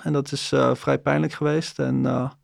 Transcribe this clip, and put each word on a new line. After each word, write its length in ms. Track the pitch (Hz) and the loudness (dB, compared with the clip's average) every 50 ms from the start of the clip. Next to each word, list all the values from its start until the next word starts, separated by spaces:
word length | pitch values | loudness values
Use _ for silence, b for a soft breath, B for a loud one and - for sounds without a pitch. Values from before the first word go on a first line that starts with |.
| - | -2
En 100 | 160 151 | 0 0
dat 180 | 143 143 - | 0 0 -2
is, 200 | - 139 - - | -6 -6 -4 0
eh, 200 | - 135 131 123 127 | 2 4 4 4 2
vrij 240 | - - 139 139 139 | 0 0 0 0 0
pijnlijk 340 | - 143 143 147 156 151 - | 2 0 0 2 0 -2 -2
geweest. 460 | - 151 147 151 160 160 - - - | -2 -2 0 0 0 -2 -4 -6 -4
En, 260 | 139 131 131 135 131 | -2 -2 0 0 0
eh, 240 | 131 127 127 127 139 - _ | 0 0 -2 -4 -4 -8 _